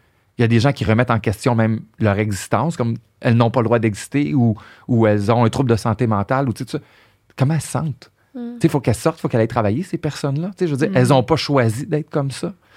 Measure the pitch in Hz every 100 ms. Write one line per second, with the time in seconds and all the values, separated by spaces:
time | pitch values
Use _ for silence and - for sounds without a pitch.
0 | _ _ _ - 117 117 135 - 104 110
1 | 123 117 - 101 127 117 110 110 - -
2 | 107 101 110 98 - 110 151 165 117 113
3 | _ _ 127 117 117 131 110 120 113 101
4 | - 143 147 147 117 101 - - - 120
5 | 110 104 101 117 113 120 131 113 120 107
6 | 117 104 98 131 143 - 127 151 - _
7 | _ _ _ - 135 160 - - 156 -
8 | - _ _ 254 240 240 165 147 123 110
9 | 165 156 156 120 113 120 104 120 185 165
10 | 151 - 143 139 180 190 175 135 151 110
11 | 123 135 117 151 - 139 113 110 - 156
12 | 156 151 139 123 170 - _